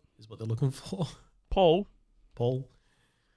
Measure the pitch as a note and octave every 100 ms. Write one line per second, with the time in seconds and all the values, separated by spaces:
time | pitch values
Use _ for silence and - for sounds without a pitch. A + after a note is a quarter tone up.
0 | _ - A2 G2+ A2 A2+ C3+ - - F#3+
1 | D3+ - - _ - G3 F3 F3 G3+ _
2 | _ _ _ - B2 C3 C3 _ _ _
3 | _ _ _